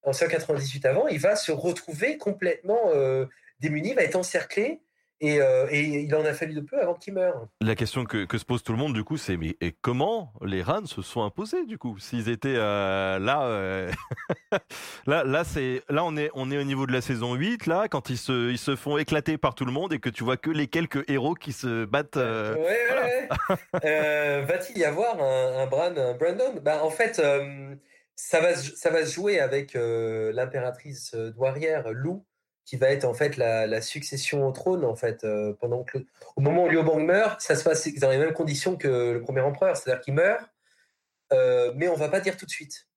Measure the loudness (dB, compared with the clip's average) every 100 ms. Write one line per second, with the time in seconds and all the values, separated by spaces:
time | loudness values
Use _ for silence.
0 | 0 0 2 0 0 -2 -2 0 2 2
1 | 2 2 2 2 0 0 0 -2 -8 -2
2 | -2 0 -4 0 -2 -2 0 2 4 4
3 | 4 2 -2 -8 -20 _ -4 -2 0 2
4 | 2 0 0 -2 -2 -2 -2 -4 _ _
5 | _ _ 2 4 6 6 4 2 0 0
6 | 2 2 2 0 -4 -6 -4 0 0 -2
7 | -4 0 0 0 -10 _ 0 0 0 -2
8 | -2 -2 -2 -4 -2 -2 0 -2 0 -2
9 | -2 -6 -2 -2 -4 -4 -6 -2 -2 0
10 | 0 0 -6 -10 -4 -4 0 -2 -4 -10
11 | -6 -2 -2 -4 -4 -4 -4 -6 -8 -8
12 | -6 -4 -2 -2 0 0 2 2 2 0
13 | 0 0 0 0 0 -2 -2 -4 -4 -8
14 | -8 -12 -6 -8 _ -6 _ -16 -16 -8
15 | -2 0 2 0 -2 -2 -2 -4 -2 -2
16 | 0 -2 -4 -4 -4 -2 -2 -2 0 -2
17 | 0 -2 -2 -2 -2 -2 0 0 2 -2
18 | -4 -6 -2 0 0 -2 -2 -4 0 0
19 | 2 0 0 0 0 0 -4 -2 -2 -2
20 | -2 -2 -2 0 0 -2 0 0 0 -4
21 | 0 0 0 -4 -6 -6 -4 -2 0 -2
22 | -2 -2 0 0 -2 -2 0 0 2 2
23 | 0 0 -2 -4 -2 -2 -2 -2 0 2
24 | 2 2 2 0 0 -2 -4 0 0 2
25 | 0 2 0 2 0 0 0 2 0 0
26 | 0 2 0 2 0 0 0 2 0 2
27 | 0 4 2 2 -2 -10 -14 -16 _ _
28 | _ -16 0 4 4 2 -4 -2 2 2
29 | 0 -2 2 2 2 0 -2 -2 0 0
30 | -2 -2 -2 -2 -2 -2 -4 -6 -14 -14
31 | -10 -8 -8 0 0 0 0 -2 -2 -4
32 | -4 -4 _ _ _ _ -10 2 4 4
33 | 2 2 0 2 2 2 2 0 -4 -8
34 | -8 -6 -2 0 0 0 0 2 0 0
35 | -2 -2 -2 -2 -2 -4 -4 -4 -4 -8
36 | -10 _ -12 0 4 4 4 4 4 4
37 | 4 4 4 0 0 2 4 2 -2 2
38 | 2 4 2 0 -2 0 -2 0 2 2
39 | 2 0 -2 0 0 2 2 2 -2 -2
40 | 0 4 4 2 -4 _ _ _ _ _
41 | _ _ _ 4 6 4 2 0 0 2
42 | 0 0 0 -4 -10 -10 -10 -18 _